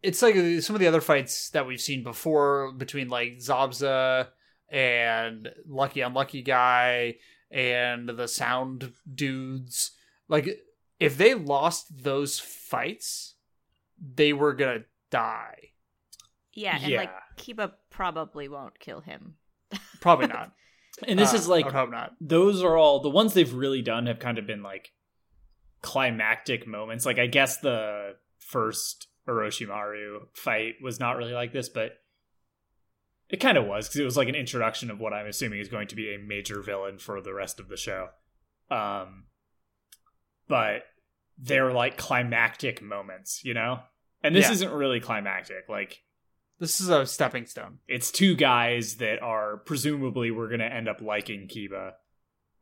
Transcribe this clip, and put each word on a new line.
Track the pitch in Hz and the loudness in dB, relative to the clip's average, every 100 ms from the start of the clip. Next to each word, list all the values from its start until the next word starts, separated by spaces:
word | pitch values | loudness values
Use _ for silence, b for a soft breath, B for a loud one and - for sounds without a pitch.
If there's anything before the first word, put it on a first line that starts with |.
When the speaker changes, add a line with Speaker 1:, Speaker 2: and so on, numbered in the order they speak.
Speaker 1:
it's | 196 175 | -2 4
like, | 240 | 6
uh, | 196 170 170 | 6 4 2
some | 160 | 0
of | 214 | 4
the | 175 | 4
other | 160 | 4
fights | 160 147 135 - - | 4 2 2 -8 -2
that | 156 131 | -2 -2
we've | 127 | -6
seen | - 135 | -6 -6
before | 120 117 165 156 143 143 135 | -6 -6 2 4 4 2 -2
between, | 131 113 143 127 | -8 -8 -6 -4
like, | 123 120 123 | -4 -4 -6
Zabza | 123 131 135 123 139 131 131 131 123 _ _ _ _ | 0 2 2 0 0 2 2 2 -2 _ _ _ _
and | 143 127 120 117 113 113 113 110 - 160 | 0 2 2 2 0 -2 -8 -14 -16 -10
Lucky | 135 135 139 | -2 -2 0
Unlucky | 127 127 135 139 | -2 -2 -2 -4
Guy | 123 131 123 123 123 123 120 117 b b _ | 2 4 6 6 4 2 -2 -6 b b _
and | 139 123 123 123 120 120 | -2 0 2 0 -2 -6
the | 117 120 | -6 -4
Sound | - 120 127 131 131 127 - - | -2 0 0 -2 -8 -10 -12 -16
dudes. | 135 139 131 131 131 123 - - b b b - | -4 -4 -4 -6 -10 -8 -6 -6 b b b 0
Like, | 156 139 - _ _ _ _ | 2 2 -8 _ _ _ _
if | 151 135 | 0 6
they | 208 | 6
lost | 262 151 143 160 - - 143 | 6 0 2 2 0 -10 -8
those | 131 135 143 - | -2 0 -2 -4
fights, | - - - 123 135 214 - - - _ _ _ _ _ _ _ | -8 -16 -6 -4 -4 -8 -10 -10 -12 _ _ _ _ _ _ _
they | 147 127 151 | -10 4 4
were | 143 147 | 6 2
gonna | 131 135 113 110 _ _ | 4 0 0 -8 _ _
die. | 123 113 113 110 - - _ _ _ _ - _ _ _ | -2 0 -4 -10 -18 -20 _ _ _ _ -20 _ _ _
Speaker 2:
Yeah, | - 202 151 | -8 -4 -2
and, | 143 | 0
like, | 120 90 | 0 -2
Speaker 3:
Yeah. | 92 - - - | -10 -18 -18 -14
Speaker 2:
Kiba | 220 202 _ _ | -8 -8 _ _
probably | - 185 160 156 147 139 | -6 -4 -4 -10 -12 -12
won't | 143 131 _ | -12 -16 _
kill | - 165 | -14 -14
him. | 139 - - 156 _ _ _ | -14 -18 -18 -20 _ _ _
<laughs> | 196 - - | -14 -14 0
Speaker 1:
Probably | 175 165 277 | 4 6 4
not. | 117 - _ b b b - - | -2 -10 _ b b b -12 0
Speaker 3:
And | 190 | 4
this | 208 | 6
Speaker 1:
Uh, | 220 | 4
Speaker 3:
is, | 165 | 6
like, | 175 | 4
Speaker 1:
I | 143 | 4
would | |
hope | 135 123 | 0 -2
not. | 120 123 - | -4 -10 -12
Speaker 3:
those | 151 165 196 190 | 2 6 6 4
are | 180 160 | 4 8
all, | 151 139 | 8 8
the | 147 | 4
ones | 160 220 | 4 6
they've | 196 143 | 6 4
really | 123 139 135 | 2 -2 -2
done | 117 113 | -2 -2
have | 120 113 | -2 -4
kind | 123 113 | -4 -4
of | 104 | -6
been, | 104 | -10
like, | 101 98 - _ _ _ _ _ _ _ _ _ | -10 -14 -18 _ _ _ _ _ _ _ _ _
climactic | - 139 127 113 110 113 - 113 113 | -4 0 0 2 0 0 -2 -4 -4
moments. | 104 110 113 | -10 -8 -4
Like, | 131 117 | -2 0
I | 120 | 4
guess | 139 135 - | 4 4 2
the | 143 117 107 104 101 95 _ _ | -2 0 -2 -6 -10 -12 _ _
first | - 127 110 107 - - - _ - | -6 -2 -2 -2 -8 -10 -18 _ -4
Orochimaru | 117 107 104 107 104 104 107 104 104 - | -2 -2 -6 -8 -8 -8 -10 -12 -14 -16
fight | - 139 110 113 - | -10 -2 -2 -2 -6
was | 127 117 | -10 -4
not | 123 123 | -2 -2
really | 117 | -4
like | 123 120 | -6 -6
this, | 131 120 | -6 -6
but | 117 110 - _ _ _ _ _ _ _ _ _ _ _ _ _ | -6 -6 -8 _ _ _ _ _ _ _ _ _ _ _ _ _
it | - | 0
kinda | 269 170 | 4 4
was, | 104 104 110 | 2 -4 -4
'cause | 143 | -2
it | |
was, | 135 127 | 0 2
like, | 123 | 2
an | |
introduction | 147 120 123 113 - 120 | -2 -4 -2 -2 -2 -10
of | 104 | -8
what | 110 | -6
I'm | 104 107 | -6 -8
assuming | 101 120 104 | -6 -6 -6
is | 101 | -8
going | 113 104 | -8 -8
to | |
be | 107 107 | -8 -10
a | 101 | -10
major | 104 101 101 101 | -8 -8 -8 -10
villain | 101 98 98 98 | -6 -6 -6 -10
for | - 101 | -10 -10
the | 95 | -8
rest | 98 95 - | -8 -8 -10
of | 95 | -12
the | 95 | -10
show. | - 95 92 _ _ _ _ _ _ | -8 -8 -10 _ _ _ _ _ _
Um, | 123 104 101 92 95 - _ _ _ _ _ _ - _ _ _ _ - | -4 -2 -4 -8 -16 -20 _ _ _ _ _ _ -20 _ _ _ _ -2
but | 131 107 107 - _ _ _ _ - | 0 0 -2 -10 _ _ _ _ -16
they're, | 127 135 131 | 0 2 2
like, | 127 127 - | 2 0 -2
climactic | - 127 120 117 117 - 131 - | -2 0 2 2 0 0 -6 -6
moments, | 104 101 98 92 - - | -8 -10 -10 -16 -10 -8
you | 131 | -6
know? | 117 117 127 - _ _ _ | -4 -2 -4 -10 _ _ _
And | 151 | 4
this | 175 | 6
Speaker 1:
Yeah. | 160 | 6
Speaker 3:
isn't | 202 185 | 4 -2
really | 147 135 120 | 0 0 0
climactic. | - 107 101 92 - 92 - | -2 -4 -4 -6 -8 -16 -10
Like, | 104 98 - _ _ _ _ _ _ | -8 -8 -12 _ _ _ _ _ _
Speaker 1:
This | 165 - | -4 -2
is | 185 | 4
a | 156 | 4
stepping | 131 - 135 123 | 4 0 -2 -2
stone. | 117 - 107 - - | -10 -14 -16 -18 -8
Speaker 3:
it's | 127 - | -4 -2
two | - 190 | 4 4
guys | 156 139 120 120 120 107 - | 6 6 6 4 0 -2 -4
that | 113 110 | -4 -2
are, | 120 110 107 104 | -2 -2 -2 -8
presumably | - 143 147 143 131 123 117 | -6 -4 -2 -2 -4 -2 -2
we're | 113 110 | -2 -4
gonna | 117 | -2
end | 113 123 113 | -4 -4 -6
up | - | -6
liking | 107 104 - 104 95 | -4 -4 -4 -12 -12
Kiba, | 110 98 95 92 95 _ _ _ _ _ _ | -12 -10 -10 -10 -14 _ _ _ _ _ _